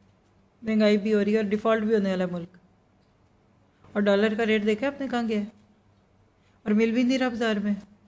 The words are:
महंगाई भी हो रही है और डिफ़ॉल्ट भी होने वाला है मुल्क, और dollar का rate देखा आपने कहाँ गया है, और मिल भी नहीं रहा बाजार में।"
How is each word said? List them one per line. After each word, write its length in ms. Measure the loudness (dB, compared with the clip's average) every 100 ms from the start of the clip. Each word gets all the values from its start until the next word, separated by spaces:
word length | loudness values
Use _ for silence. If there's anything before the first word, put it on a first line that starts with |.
| _ _ _ _ _ _
महंगाई 340 | -2 2 4 2
भी 140 | 2
हो 80 | 0
रही 120 | 2
है 60 | 0
और 80 | 0
डिफ़ॉल्ट 360 | -2 0 0
भी 100 | 2
होने 160 | 0 0
वाला 140 | -2
है 60 | -2
मुल्क, 260 | -6 -12 -18 _ _ _ _ _ _ _ _ _ _ _ _ -10
और 160 | -2
dollar 320 | 2 2 2
का 100 | 0
rate 200 | 0 0
देखा 220 | 0 -2 -2
आपने 200 | -4 -4
कहाँ 180 | -4 -2
गया 120 | -4
है, 140 | -4 -10 _ _ _ _ _ _ _ _ _ _ -2
और 60 |
मिल 180 | 2 2
भी 120 | 2
नहीं 140 | 0 0
रहा 100 | -2
बाजार 280 | -2 -2 -2
में।" 160 | -2 -4 -8 _